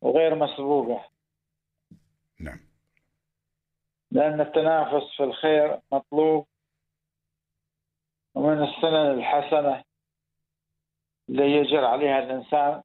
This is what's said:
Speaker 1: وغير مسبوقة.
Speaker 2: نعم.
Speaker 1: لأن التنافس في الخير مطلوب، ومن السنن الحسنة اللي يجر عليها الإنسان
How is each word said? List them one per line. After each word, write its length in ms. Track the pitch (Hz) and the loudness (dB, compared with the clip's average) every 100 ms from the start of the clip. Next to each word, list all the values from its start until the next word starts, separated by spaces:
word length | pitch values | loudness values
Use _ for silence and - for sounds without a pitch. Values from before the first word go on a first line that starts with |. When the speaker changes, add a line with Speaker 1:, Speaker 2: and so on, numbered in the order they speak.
Speaker 1:
وغير 340 | 143 135 160 | 2 2 2
مسبوقة. 760 | 160 147 - 139 143 117 113 - _ _ _ _ _ _ _ _ - _ _ _ _ | 2 -2 -4 -2 0 0 -6 -8 _ _ _ _ _ _ _ _ -20 _ _ _ _
Speaker 2:
نعم. 200 | 78 - _ _ _ _ _ _ _ _ _ _ _ _ _ _ _ | -16 -16 _ _ _ _ _ _ _ _ _ _ _ _ _ _ _
Speaker 1:
لأن 300 | 127 151 151 | 0 0 0
التنافس 760 | 147 160 156 160 147 143 139 - | -2 0 2 2 0 -2 -4 -4
في 60 | |
الخير 580 | 139 - 156 156 147 143 _ | -4 -2 2 2 2 -2 _
مطلوب، 540 | 139 - 147 156 156 147 _ _ _ _ _ _ _ _ _ _ _ _ _ _ _ _ _ _ | -6 -2 0 2 2 -2 _ _ _ _ _ _ _ _ _ _ _ _ _ _ _ _ _ _
ومن 280 | - 143 151 | -4 0 0
السنن 560 | 147 - 165 156 147 131 | -2 -2 0 2 2 0
الحسنة 680 | 117 147 143 151 143 135 - _ _ _ _ _ _ _ _ _ _ _ _ _ - | 0 -2 0 0 0 -2 -8 _ _ _ _ _ _ _ _ _ _ _ _ _ -8
اللي 240 | 127 139 | 0 2
يجر 320 | 147 143 147 | 2 2 2
عليها 340 | 127 123 147 135 | 2 0 0 0
الإنسان 640 | 135 131 120 151 143 156 | -2 -8 -4 0 0 -2